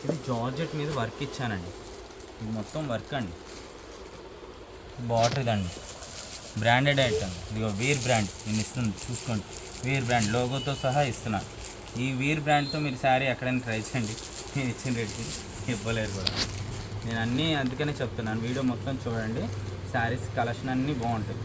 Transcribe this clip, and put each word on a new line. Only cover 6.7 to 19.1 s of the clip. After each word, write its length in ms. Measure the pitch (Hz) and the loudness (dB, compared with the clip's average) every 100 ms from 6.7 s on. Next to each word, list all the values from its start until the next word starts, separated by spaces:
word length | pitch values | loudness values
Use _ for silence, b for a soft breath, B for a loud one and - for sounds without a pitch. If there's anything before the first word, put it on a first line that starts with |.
| 123 143 139 127 | 6 6 6 6
ఐటమ్, 280 | 147 95 90 - | 4 0 -4 -4
ఇదిగో 180 | 107 110 98 | -2 0 2
వీర్ 200 | 127 143 120 | 2 2 4
బ్రాండ్ 260 | 117 98 - 107 | 4 4 -2 -2
నేను 140 | 107 | 0
ఇస్తుంది 300 | 107 127 113 95 | 0 0 0 0
చూసుకోండి, 420 | - 120 - 110 - - - - 123 | -6 -6 -2 -2 -2 -10 -10 -4 0
వీర్ 200 | 135 120 | 0 4
బ్రాండ్ 200 | 120 104 117 | 4 6 4
లోగోతో 380 | 123 135 131 131 | 2 0 -2 0
సహా 180 | 135 135 139 | 2 4 4
ఇస్తున్నా. 280 | 104 120 101 - - - - - 120 | 2 0 0 -2 -8 -10 -10 -8 -2
ఈ 40 | 131 131 | 0 2
వీర్ 200 | 139 156 147 | 2 2 4
బ్రాండ్తో 320 | 147 139 156 147 | 4 4 0 0
మీరు 120 | 127 135 | 2 4
శారీ 220 | 131 135 | 6 4
ఎక్కడైనా 280 | 117 127 127 117 | 2 2 0 2
ట్రై 120 | 110 104 | -2 0
చేయండి, 260 | 127 107 110 - - - 143 | -2 -2 -4 -8 -8 -4 -2
నేను 140 | 131 | -2
ఇచ్చిన 200 | 113 131 117 | -2 -2 0
రేటుకి 260 | 107 - 117 - - - - 110 | 0 -2 -4 -4 -6 -6 -2 -2
ఇవ్వలేరు 360 | 107 113 107 98 | 0 0 0 0
కూడా. 160 | 90 - - - - - - - 117 | 0 2 -2 -2 -6 -6 -6 -6 -2
నేను 140 | 113 113 | 0 2
అన్నీ 220 | 127 160 151 | 4 4 4
అందుకనే 340 | 127 123 151 143 | 2 0 -2 0
చెప్తున్నాను, 400 | 120 95 110 110 113 | -2 -2 -2 0 0
వీడియో 180 | 127 127 | 2 2
మొత్తం 220 | 113 135 131 | 0 -2 -2
చూడండి, 400 | 123 | 0